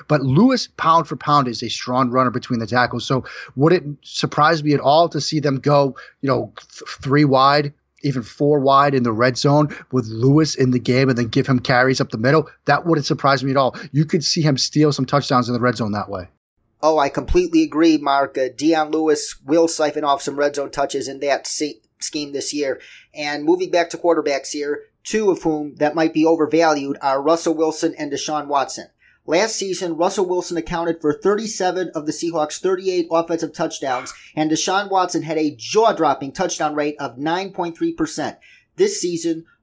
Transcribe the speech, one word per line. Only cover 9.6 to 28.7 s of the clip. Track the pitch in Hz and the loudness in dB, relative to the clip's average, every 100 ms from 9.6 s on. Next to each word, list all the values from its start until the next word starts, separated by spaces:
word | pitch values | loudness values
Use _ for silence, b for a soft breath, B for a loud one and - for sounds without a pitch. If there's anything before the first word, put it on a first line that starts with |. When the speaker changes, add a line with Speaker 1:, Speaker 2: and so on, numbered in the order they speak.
| 151 B B | 2 B B
Speaker 1:
with | 127 110 | -4 -4
Lewis | 110 131 147 156 - | 0 4 4 4 2
in | 131 | 2
the | 123 | 2
game | 127 127 131 | 2 2 2
and | 120 | 2
then | 120 | 0
give | 139 131 | 0 2
him | 127 | 0
carries | - 123 131 131 | 2 4 4 2
up | 135 | -2
the | 113 | -2
middle? | 113 156 147 B - | 2 2 0 B 0
That | 143 170 | 0 2
wouldn't | 160 143 | 0 0
surprise | 147 139 135 | 0 2 2
me | 135 | 0
at | 135 | 0
all. | 131 - 165 | 0 -2 -6
You | 135 156 | -2 0
could | 180 | 0
see | 135 - | 0 0
him | 156 135 | 2 0
steal | - 151 151 | 0 2 2
some | 143 131 | 2 0
touchdowns | 143 - 131 120 | 0 2 0 0
in | |
the | 123 | 0
red | 123 117 | 0 -2
zone | 110 | -4
that | 104 95 | -4 -6
way. | 95 90 _ _ _ _ - | -10 -12 _ _ _ _ -2
Speaker 2:
Oh, | 151 156 | 2 2
I | 139 | 2
completely | - 135 180 180 165 | -2 0 2 2 2
agree, | 156 147 165 151 | 2 2 2 2
Mark. | 143 139 135 135 | 2 0 0 -2
Uh, | 127 123 | -4 -2
Dion | 147 160 151 | 0 0 0
Lewis | 156 156 147 - - 135 | 0 0 0 -2 -10 0
will | 160 165 | 2 2
siphon | - 151 151 | 2 -2 0
off | 147 139 | 0 0
some | - 139 | -2 -2
red | 143 147 | -2 -2
zone | 139 | -6
touches | - 139 139 127 | -4 -4 -4 -8
in | 135 | -8
that | 143 131 - | -4 -4 -4
se-, | - 151 - _ - | -6 -6 -8 _ -12
scheme | - 156 143 | -10 -8 -8
this | 139 131 | -8 -6
year. | 147 139 127 B B B - | -4 -4 -6 B B B -10
And | 147 147 | -6 -4
moving | 151 180 185 | 0 0 2
back | 175 170 | 0 0
to | 165 | -2
quarterbacks | 170 160 147 139 - | 0 2 2 -2 -4
here, | 147 143 143 - _ | -6 -4 -6 -8 _
two | - 214 208 | -4 0 2
of | 165 | 0
whom | 165 156 147 127 | 0 -2 -4 -2
that | 147 160 | -2 2
might | 160 | 0
be | 160 | 2
overvalued | 160 165 151 160 165 147 139 143 | 4 4 2 4 4 2 -2 -4
are | 143 135 | -2 0
Russell | 143 165 170 156 | 2 0 0 0
Wilson | 160 160 165 - | 0 0 -4 -4
and | 151 | -8
Deshaun | 139 - 151 143 | -8 -6 -6 -2
Watson. | 143 127 | -2 -2